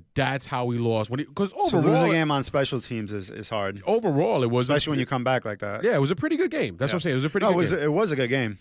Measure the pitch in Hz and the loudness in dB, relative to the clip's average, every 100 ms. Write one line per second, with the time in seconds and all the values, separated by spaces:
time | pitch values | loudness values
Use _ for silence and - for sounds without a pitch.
0 | - - 131 135 - 127 123 117 117 113 | -4 -2 -2 -2 -4 -4 -2 0 0 0
1 | 107 131 147 185 196 - 370 185 151 160 | 0 -4 -4 -4 -4 0 2 4 4 4
2 | - 165 156 143 127 143 135 123 - 113 | 4 2 2 0 0 0 0 -4 -6 -6
3 | 104 104 90 - 101 107 98 101 160 226 | -6 -8 -8 -12 -6 -4 -4 -4 0 0
4 | 208 143 202 170 117 123 127 147 156 139 | 2 2 2 2 2 2 2 0 0 -2
5 | 123 131 123 127 107 104 104 107 214 165 | -2 -2 0 0 -2 -6 -8 -2 0 2
6 | 139 190 311 320 349 302 131 85 139 175 | 2 0 0 0 0 -2 -4 -2 -2 -2
7 | 165 131 151 196 208 175 151 165 147 160 | 0 0 0 2 2 4 2 0 0 0
8 | 214 135 123 135 113 98 | 0 0 0 0 -2 -6